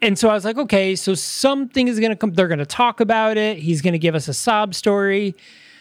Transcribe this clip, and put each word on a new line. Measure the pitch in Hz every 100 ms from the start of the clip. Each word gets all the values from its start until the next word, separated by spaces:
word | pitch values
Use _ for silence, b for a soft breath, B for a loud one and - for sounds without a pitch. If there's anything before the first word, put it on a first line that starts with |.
and | 226 196
so | 226
I |
was | 214 196
like, | 226
"Okay, | 269 202 190 190
so | -
something | 190 - - 269 277 262 269 247
is | 220
gonna | 226 208
come, | 214
they're | 175 185
gonna | 156
talk | 143 - 240 -
about | 214 226 220 214
it. | 214 190
He's | 156 160
gonna | 170 170
give | 165
us | 160 143
a |
sob | 131 - 214 214
story." | 175 - 202 196 196 202 - B B B B